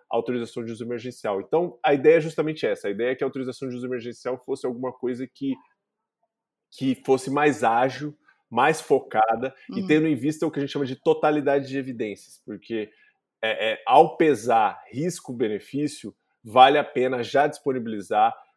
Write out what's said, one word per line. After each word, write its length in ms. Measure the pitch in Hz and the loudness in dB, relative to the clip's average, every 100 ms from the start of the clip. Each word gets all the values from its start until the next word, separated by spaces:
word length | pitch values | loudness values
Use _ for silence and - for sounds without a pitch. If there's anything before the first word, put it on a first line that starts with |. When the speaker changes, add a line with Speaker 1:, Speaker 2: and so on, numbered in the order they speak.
| - | -4
Speaker 1:
a 60 | 117 | -2
autorização 460 | 120 123 113 120 | -2 -6 -6 -8
de 100 | 113 | -10
uso 120 | 113 | -10
emergencial. 560 | 117 120 123 - 107 98 | -8 -8 -10 -8 -4 -4
Então, 380 | 98 160 175 - | 0 0 0 -2
a 120 | 160 | 0
ideia 240 | 135 151 165 | 4 6 6
é 20 | |
justamente 460 | 160 160 156 156 110 | 2 -4 -4 -2 -2
essa. 220 | 98 101 | -2 -4
A 20 | |
ideia 220 | 101 123 | -2 -2
é 20 | |
que 100 | 127 | -2
a 20 | 131 | -4
autorização 400 | 131 127 - 131 | -4 -8 -8 -10
de 80 | 123 | -8
uso 100 | 127 | -8
emergencial 500 | 123 120 117 - 127 | -8 -10 -10 -8 -8
fosse 280 | - 135 127 | -6 -6 -6
alguma 260 | 120 127 | -6 -8
coisa 340 | - 127 123 131 | -6 -6 -6 -10
que, 280 | - 139 127 _ _ _ _ _ _ _ _ _ _ _ | -6 -6 -6 _ _ _ _ _ _ _ _ _ _ _
que 300 | - 135 123 - | -4 -2 -2 2
fosse 240 | 131 - | 0 2
mais 340 | 143 151 123 | 2 2 4
ágil, 500 | 117 117 131 127 151 - _ _ _ | 2 2 0 -2 -12 -12 _ _ _
mais 320 | 117 147 156 | 2 2 2
focada 720 | - 135 - 107 113 113 131 - - | 2 0 2 2 2 0 -4 -8 -10
e 100 | 190 | -8
Speaker 2:
Hum. 60 | 185 | 2
Speaker 1:
tendo 200 | 156 160 | 2 4
em 80 | |
vista 320 | 131 143 151 165 | 0 -2 -2 -4
o 40 | |
que 80 | 143 | -2
a 20 | |
gente 120 | 139 | -6
chama 120 | 147 | -4
de 120 | 131 131 | -6 -2
totalidade 720 | 165 156 151 151 139 143 127 | 0 2 2 2 2 0 -2
de 120 | 135 | -6
evidências, 640 | 131 120 110 98 - - | -6 -6 -6 -8 -16 -20
porque, 460 | - 104 - 110 104 _ _ _ _ - | -16 -16 -8 -8 -8 _ _ _ _ -6
é, 300 | 110 98 110 | -4 -2 -2
é, 100 | 104 - | -2 2
ao 320 | 139 165 - | 4 4 2
pesar 640 | 160 113 120 117 101 - - | 2 2 2 2 2 -2 -14
risco-benefício, 1200 | 120 175 - - 120 110 101 - 139 147 - 104 _ _ _ | -6 -6 -6 -12 -4 -4 -4 -8 -6 -6 -8 -16 _ _ _
vale 320 | 110 123 135 147 | 0 8 8 8
a 80 | |
pena 380 | 143 135 131 127 | 0 0 0 -2
já 240 | 113 139 147 | 0 2 0
disponibilizar 920 | - 143 127 113 107 90 107 113 - _ | -2 -4 -4 -6 -8 -2 2 2 0 _